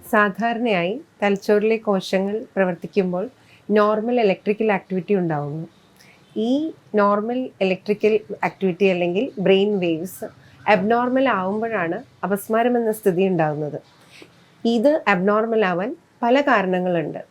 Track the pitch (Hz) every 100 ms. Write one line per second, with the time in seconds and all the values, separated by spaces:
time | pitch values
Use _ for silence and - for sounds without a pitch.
0 | - 214 208 202 233 233 240 185 175 240
1 | - _ 202 196 - 208 220 220 214 190
2 | - 190 196 220 254 - 185 175 185 208
3 | 185 180 240 _ _ - - 208 208 214
4 | 226 247 208 180 - 214 220 190 - 185
5 | 170 202 175 151 143 156 170 _ _ _
6 | - _ _ 214 226 277 320 - _ 208
7 | 202 208 220 247 254 - 190 185 - 208
8 | 214 214 214 196 180 - 190 170 196 180
9 | 175 180 269 - 185 196 202 208 175 160
10 | 185 - 220 - - - - 208 202 233
11 | 247 262 269 202 185 208 226 214 165 190
12 | 277 _ 185 196 - 220 240 240 226 214
13 | 202 175 190 175 156 151 151 147 _ _
14 | _ - - _ _ _ 226 233 262 311
15 | - 190 190 214 226 220 190 175 214 330
16 | _ _ 240 262 285 226 185 180 180 170
17 | 151 160 -